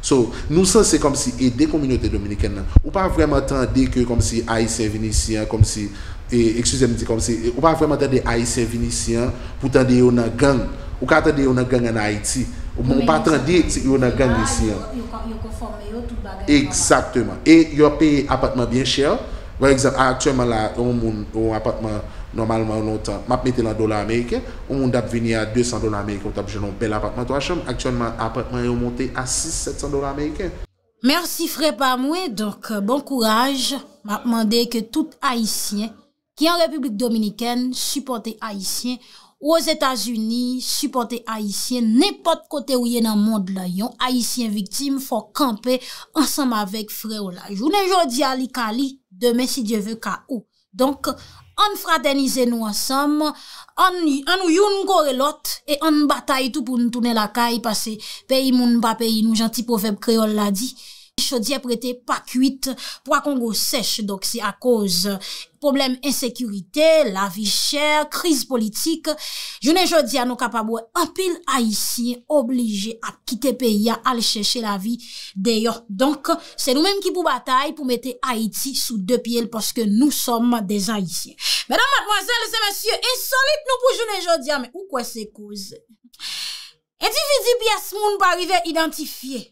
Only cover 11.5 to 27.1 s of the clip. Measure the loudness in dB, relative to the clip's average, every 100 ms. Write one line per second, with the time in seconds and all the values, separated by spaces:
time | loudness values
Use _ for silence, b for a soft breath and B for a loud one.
11.5 | 2 2 2 2 0 0 -2 -2 -4 -4
12.5 | B B -2 0 2 4 4 4 2 4
13.5 | 2 2 0 2 4 4 2 2 2 0
14.5 | 0 0 0 -6 -8 -8 -8 -8 -8 -8
15.5 | -8 -10 -10 -10 -8 -8 -8 -8 -8 2
16.5 | 4 4 0 4 4 4 0 0 0 8
17.5 | 8 8 6 4 6 4 4 2 0 0
18.5 | 0 0 0 0 2 2 0 -4 B B
19.5 | 2 4 6 4 4 2 4 2 2 2
20.5 | 2 0 0 0 2 0 -2 -6 -2 0
21.5 | 0 -2 -2 -4 -4 -6 B B -4 0
22.5 | 0 0 0 -2 -2 -4 -6 -2 0 0
23.5 | 0 0 0 0 0 0 -2 0 -4 -4
24.5 | B -6 -2 0 0 0 -2 0 0 0
25.5 | 0 0 0 -2 -2 -4 -4 -6 -6 -6
26.5 | -4 -6 -4 -2 -2 -2